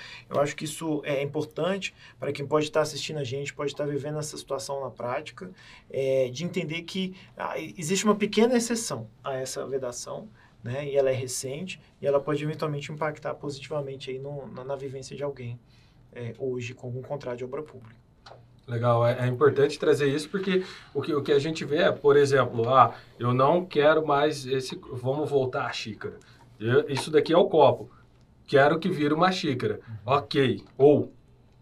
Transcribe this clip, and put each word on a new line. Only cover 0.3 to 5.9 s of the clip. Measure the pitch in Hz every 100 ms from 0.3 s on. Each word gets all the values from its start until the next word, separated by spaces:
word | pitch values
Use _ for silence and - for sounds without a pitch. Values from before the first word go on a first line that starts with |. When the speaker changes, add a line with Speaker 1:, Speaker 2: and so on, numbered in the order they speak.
| 127
Speaker 1:
acho | 147 -
que | 156
isso | - 165 147
é | - 139
importante | 139 151 147 - 170 196 190 - - -
para | 143
quem | 143 139
pode | 151 151
estar | 156
assistindo | 151 143 - 151
a |
gente, | 123 139 143
pode | - 143
estar | 143 147
vivendo | 143 139 151
essa | 147 143
situação | - 135 135 139
na | 131
prática, | - 120 135 - - - - - -
é, | -